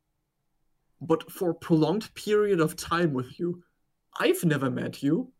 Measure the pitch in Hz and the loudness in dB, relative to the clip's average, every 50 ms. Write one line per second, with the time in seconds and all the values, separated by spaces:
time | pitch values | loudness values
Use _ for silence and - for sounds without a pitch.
0 | _ _ _ _ _ _ _ _ _ _ _ _ _ _ _ _ _ _ _ _ | _ _ _ _ _ _ _ _ _ _ _ _ _ _ _ _ _ _ _ _
1 | 135 147 160 156 - - - - 190 170 165 - - - 175 156 156 151 175 220 | 0 0 0 0 0 -10 -8 -4 -2 -2 -2 -4 0 2 4 4 4 2 2 -2
2 | - - - - - 202 208 208 208 208 196 170 156 165 180 - - - 170 170 | -4 -6 -14 -10 -2 0 2 2 4 2 2 2 2 0 0 -6 -6 -2 0 2
3 | 175 160 139 127 123 123 - - 175 175 175 175 - _ _ _ _ _ _ _ | 2 2 0 -2 -4 -6 -8 -6 -4 -4 -4 -6 -12 _ _ _ _ _ _ _
4 | _ _ _ - 196 285 359 - - 165 147 139 135 131 123 123 - - - - | _ _ _ -2 0 0 0 2 2 0 2 2 0 -2 -2 -4 -6 -8 -8 -4
5 | - 139 156 220 262 - _ _ | 0 0 0 0 -2 -6 _ _